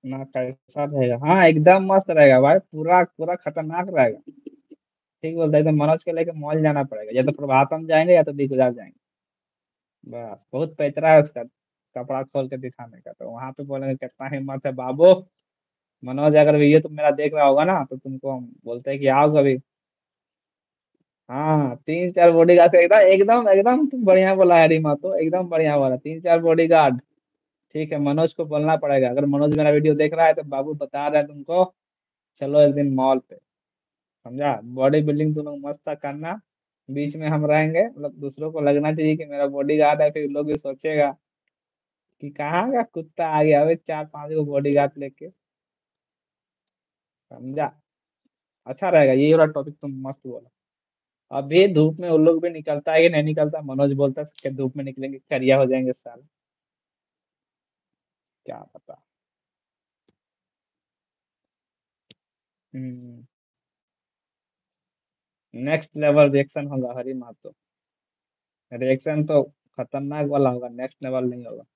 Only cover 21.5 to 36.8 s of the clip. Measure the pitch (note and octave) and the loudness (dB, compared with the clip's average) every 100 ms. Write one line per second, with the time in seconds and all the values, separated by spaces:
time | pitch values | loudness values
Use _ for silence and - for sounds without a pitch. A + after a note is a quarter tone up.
21.5 | D#3 C#3+ A#2+ - E3 F3+ F3 F3 E3 E3 | 0 0 -6 -8 -4 -4 4 4 6 6
22.5 | F3 E3+ F3+ F3 G#3 C#4+ A#3 G3+ A#3 A3 | 8 8 6 6 6 6 6 4 2 4
23.5 | F#3+ G#3 B3+ D4 C4 G#3 F#3 F#3+ F#3+ F#3 | 4 4 2 0 -2 4 4 4 4 6
24.5 | E3+ D#3+ D#3+ D#3 D3 F3+ F#3+ D#3+ F3+ F3+ | 6 6 4 0 -4 -4 -4 -2 -2 -4
25.5 | E3 D#3+ D3 C3+ B2+ D3 D#3+ F3 E3+ E3 | -2 0 0 0 -2 -8 -10 0 0 2
26.5 | D#3+ E3 E3 D3 B2 _ _ _ _ _ | 2 4 4 4 0 _ _ _ _ _
27.5 | _ _ D3+ D3+ D3+ C#3+ D3 E3 - D#3 | _ _ -10 -8 -4 -2 0 -2 -2 -6
28.5 | D3+ D3+ D#3 D3+ C#3 C3 B2+ C#3+ C#3+ D3 | -4 -2 -2 0 0 0 0 -2 0 0
29.5 | D3+ D3+ D3 D#3 D3 D3+ E3 E3 D#3 D3 | 2 2 2 2 2 0 2 2 2 -2
30.5 | C#3 C#3+ D#3 C#3 C#3+ D3 D3+ D3 D3 C#3 | -8 -6 -8 -10 -6 -2 -2 -2 -10 -6
31.5 | F3 F#3 _ _ _ _ _ _ _ C#3 | -2 -2 _ _ _ _ _ _ _ -2
32.5 | D3 D3 C#3+ C#3+ C3 C3 C3 _ - _ | 4 4 4 -2 0 0 0 _ -20 _
33.5 | _ _ _ _ _ _ _ A#2+ B2+ C#3+ | _ _ _ _ _ _ _ -16 -6 -4
34.5 | A#2 A#2 B2+ C3+ D3+ D3+ D3 D#3 D3+ D3 | -4 -8 -2 0 2 0 -2 -2 -4 -8
35.5 | C#3+ C#3+ C#3+ - D3 C#3+ D3 D#3+ G#3 _ | -12 -14 -12 -12 -12 -12 -12 -12 -14 _
36.5 | _ _ _ | _ _ _